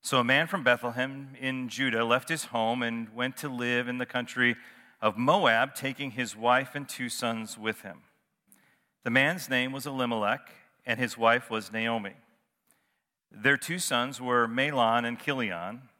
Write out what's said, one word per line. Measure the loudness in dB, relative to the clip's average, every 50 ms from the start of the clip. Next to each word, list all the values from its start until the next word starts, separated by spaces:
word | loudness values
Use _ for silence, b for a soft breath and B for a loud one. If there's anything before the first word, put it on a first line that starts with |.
So | _ 2 2 2
a | 4
man | 6 4 4 4
from | 2 -2 2 4
Bethlehem | 4 4 4 2 -4 -2 -2 -4 -4 -4 -10 -12 -14 -12 -6
in | -4 -4 -2 -2 -4
Judah | -6 -4 -2 -2 0 2 2 4
left | 4 4 2 2 -2
his | -4 -4 -4
home | -4 -2 0 0 0 0 0
and | -2 -4 -4 -6 -8 -10 -6
went | -4 -4 -4 -4
to | -6 -8 -8
live | -6 -4 -2 2 2 2 0 0
in | -4
the | -6 -6
country | -4 -4 -4 -4 -4 0 2 4 4 4 B B B B B B B B B
of | 0 0 0
Moab, | 2 4 4 4 6 6 6 6 6 2 0 -2
taking | -6 -6 -6 -6 -6 -10 -8
his | -6 -6 -6 -6 -6
wife | -2 2 4 4 4 2 -2 -8
and | -10 -8
two | -8 -10 -8 -8 -8
sons | -6 -2 -2 -2 -2 -2 -6 -10 -12
with | -6 -4 -4 -4 -4
him. | -8 -16 -16 -16 _ _ _ _ _ _ _ _ _ _ b b b b b b b b b b _
The | -2
man's | 0 2 2 2 0 -4 -6 -2
name | -2 -2 -2 -2 -6
was | -8 -8
Elimelech, | -8 -4 -2 -2 -2 0 0 0 -2 -2 -4 -6 -18 -20 -20 _ _ _ _ _
and | -6 -2 -2
his | -2 -4 -2
wife | 2 4 4 4 4 0 -4
was | -6 -6 -6 -6 -6
Naomi. | -4 -2 0 -2 -2 -4 -6 -12 -14 _ _ _ _ _ _ _ _ _ _ _ _ _ _ _ _ _ _ _ _ _ _
Their | -20 0 2 2 2
two | 2 0 -4 -4
sons | -4 -2 0 0 0 0 -2 -6 -8
were | -2 2 4 4 4
Mahlon | 2 2 0 -2 0 2 2 4 4 4 2 2
and | 0 -6 -4
Chilion. | -4 -4 -2 -2 -2 -2 -4 -4 -6 -8 -8 -12 -16 -20 _ _